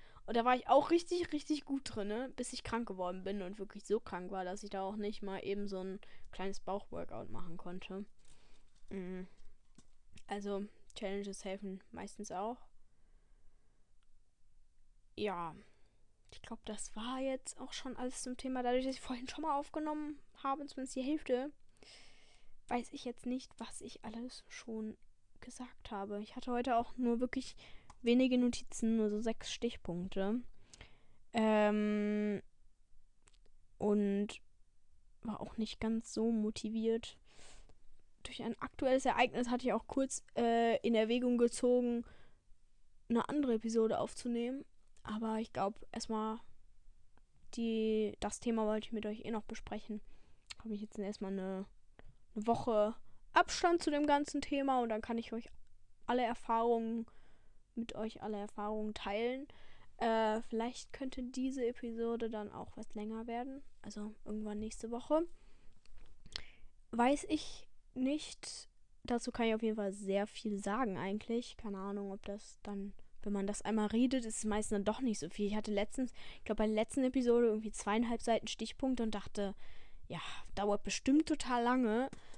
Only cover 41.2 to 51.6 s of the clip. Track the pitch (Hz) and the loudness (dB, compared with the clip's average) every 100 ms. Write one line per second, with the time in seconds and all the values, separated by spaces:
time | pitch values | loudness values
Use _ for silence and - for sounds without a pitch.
41.2 | 247 240 240 - 247 247 240 240 - - | 4 6 4 6 6 6 6 2 -2 -10
42.2 | - - - - - - - - - 233 | -18 -20 -20 -20 -20 -20 -20 -12 2 2
43.2 | - 294 269 226 226 226 220 - - - | 4 2 4 2 4 4 4 4 0 -2
44.2 | 247 233 240 269 - - - - - 220 | -2 0 0 -2 -8 -18 -20 -14 -6 -4
45.2 | 220 220 226 - 196 226 - 233 - 220 | -2 -2 -2 0 0 -2 -8 -8 -2 0
46.2 | 220 220 - - - - - - - - | 0 -4 -8 -14 -16 -18 -18 -18 -20 -20
47.2 | - - - - 233 226 220 220 214 - | -20 -18 -10 -2 0 4 4 4 2 0
48.2 | 208 - 240 226 214 214 - 220 214 220 | -4 -2 0 2 4 2 0 -2 -2 -4
49.2 | - 220 - 220 - 214 - 214 - - | -4 -4 -4 -6 -6 -6 -4 -8 -8 -12
50.2 | - - - - 226 208 208 - 196 208 | -14 -18 -18 -12 -6 -4 -4 -4 -4 -2
51.2 | 190 196 185 190 | -2 -2 -2 -4